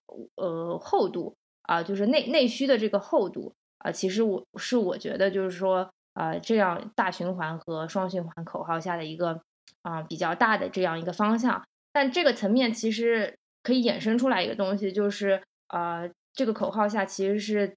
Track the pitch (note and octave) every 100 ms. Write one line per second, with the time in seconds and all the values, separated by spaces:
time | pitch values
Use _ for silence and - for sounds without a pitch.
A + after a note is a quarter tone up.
0 | - - - - F3+ E3 E3+ E3 - G4
1 | F#3+ F3 - - _ _ - E3+ E3+ G3
2 | G3+ D4 A#3 D4+ B3 - C4+ B3 G#3+ G3+
3 | - D#4+ F#3 - - - _ _ - E3+
4 | F#3+ G3+ A3+ F#3 - - - B3 F#3 F3+
5 | - F#3 G3 F#3+ F#3+ F3 F#3+ F#3+ F#3 _
6 | _ - E3 E3+ - A3 F#3 E3+ - -
7 | F#3+ F3 F3 F3+ D#3+ E3 - D#3+ E3 G3
8 | F#3 F3+ E3 E3+ E3 F3 E3 E3 F3+ E3+
9 | D#3 D#3+ E3+ E3 - _ _ _ F3 E3
10 | D#3 D#3+ E3+ F3 A3+ G3+ F#3 F#3+ F3+ E3
11 | E3+ E3+ G#3 A3+ B3 - - _ _ D4
12 | C4+ F4 D4+ A#3+ G3 A#3+ A#3+ A3+ A3+ G#3+
13 | A#3 A3+ G3 - _ _ - B3+ A3+ -
14 | G#3+ A#3 C4 G3+ F3+ A3+ F#3+ G3 G3+ F#3+
15 | G3+ G3 G3+ F#3+ - _ - F3 E3+ E3+
16 | F3 - _ - A#3 G#3+ G3+ G#3+ G#3 G#3
17 | F#3+ - G3 G#3 G#3 G#3 G3